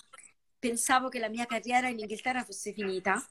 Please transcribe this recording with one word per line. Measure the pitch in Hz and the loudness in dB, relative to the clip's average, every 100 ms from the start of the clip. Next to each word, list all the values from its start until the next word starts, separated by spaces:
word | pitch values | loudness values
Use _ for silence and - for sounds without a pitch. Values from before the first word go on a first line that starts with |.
| - - - _ _ _ | -20 -20 -20 _ _ _
pensavo | 247 233 - 254 254 | -2 0 4 4 4
che | 254 | -2
la | 220 | -4
mia | 226 240 | -2 -2
carriera | 226 226 247 254 | -2 2 2 2
in | 226 | -2
Inghilterra | 208 214 254 254 | -6 -4 -2 -2
fosse | 226 190 208 | -4 -8 -8
finita. | 202 196 185 196 208 - | -4 -2 0 2 0 -2